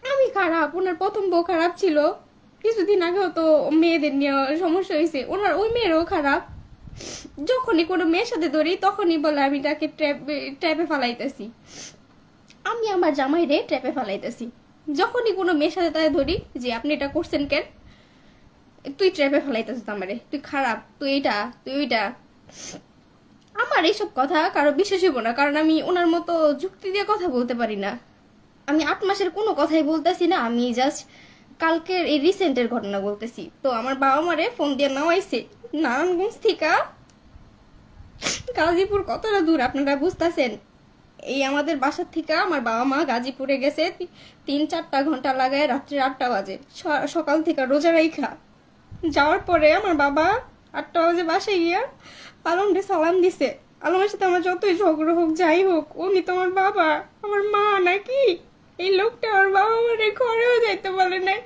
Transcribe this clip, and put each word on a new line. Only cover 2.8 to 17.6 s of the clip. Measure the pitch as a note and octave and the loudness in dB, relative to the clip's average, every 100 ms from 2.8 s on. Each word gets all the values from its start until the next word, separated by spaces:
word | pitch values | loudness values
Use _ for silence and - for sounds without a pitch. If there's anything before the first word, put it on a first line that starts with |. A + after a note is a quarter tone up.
| F4 G4+ | 2 2
আগেও | E4+ F4+ F#4 | 2 0 -2
তো | E4 D#4+ D#4 G#3+ | 0 4 4 4
মেয়েদের | D#4 E4+ E4 D4 | 4 4 2 0
নিয়ে | C#4 C#4+ C#4 C4+ D#4 | 0 0 0 0 0
সমস্যা | F4+ E4+ F#4 | 0 0 0
হয়েছে, | D#4+ D#4+ D4 B3 | 0 0 -2 -6
ওনার | F4+ G4+ | -2 0
ওই | D#4 A4 | 0 0
মেয়েরও | A#4 A4 D#4+ | 0 2 0
খারাপ। | E4 F#4 C#4 D4 - - - - - - - - - - | 0 0 0 -2 -4 -18 -20 -20 -20 -16 -14 -14 -16 -12
যখনই | D4+ B4+ B4+ E4+ | -2 -2 2 2
কোনো | E4 F4+ | 2 0
মেয়ের | E4+ E4 A#4+ | 2 0 0
সাথে | A4+ D#4+ | -2 -2
ধরি | D4 D4+ F#4 | 0 0 2
তখনই | F#4+ G4+ F#4+ E4 | 0 0 0 2
বলে, | D4+ D4 | 0 2
"আমি | C#4 C#4+ | 0 0
তাকে | C#4+ D4+ D4+ | -2 -2 -4
ট্র্যাপ-, | - D4+ C#4+ C#4+ D4 C4 C#4 | -2 -2 -2 -4 -6 -8 -4
ট্র্যাপে | F4 D#4 E4 | -2 0 -2
ফালাইতেছি, | D4+ A#3+ A#3 B3 - G#3+ - - - - - _ - - _ _ - | -2 -2 -4 -8 -8 -14 -14 -20 -18 -18 -20 _ -20 -20 _ _ -14
আমি | F#4 A#4 A4 | -8 -4 -2
আমার | F#4+ F4 | 2 2
জামাইরে | C#4+ C4+ D#4+ E4 D4 - | 2 0 2 2 0 0
ট্র্যাপে | C#4 B3 | -4 -2
ফালাইতেছি।" | A#3+ G#3+ G3+ - A#3+ A#3+ - _ _ - | -4 -4 -6 -8 -10 -12 -14 _ _ -8
যখনই | C#4+ G#4+ B4 A#4 | -2 0 0 -2
কোনো | F#4 F4+ | 0 0
মেয়ের | E4 D4 | 2 0
সাথে | - E4+ | 0 -2
তাই | D#4 D#4 | 2 0
ধরি | D4+ C4+ A#3 - | 2 0 -2 -6
যে, | C#4+ B3 | -8 -6
"আপনি | A#3 C#4+ | -4 -2
এটা | D4+ C#4 | -2 -2
করছেন | D4 E4+ D#4 C#4+ | -4 -4 -4 -2
কেন, | C#4+ | -2